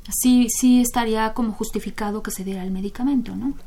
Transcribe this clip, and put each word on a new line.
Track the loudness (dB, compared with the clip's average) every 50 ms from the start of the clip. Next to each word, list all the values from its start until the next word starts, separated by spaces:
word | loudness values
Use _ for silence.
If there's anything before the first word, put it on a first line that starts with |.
| -10 -8
sí, | -4 0 2 4 6 6 4 2
sí | 2 2 4 6 6 6
estaría | 6 4 2 0 0 0 2 0 0 0
como | 0 -2 -2 -2
justificado | -2 -4 -4 -4 -4 -4 -6 -6 -6 -6 -4 -4 -4 -4
que | -6 -6
se | -8 -6 -6
diera | -6 -6 -6
el | -4 -4
medicamento, | -4 -4 -4 -6 -4 -2 0 0 2 0 0 -2 -4
¿no? | -6 -4 -4 -6 -6 -8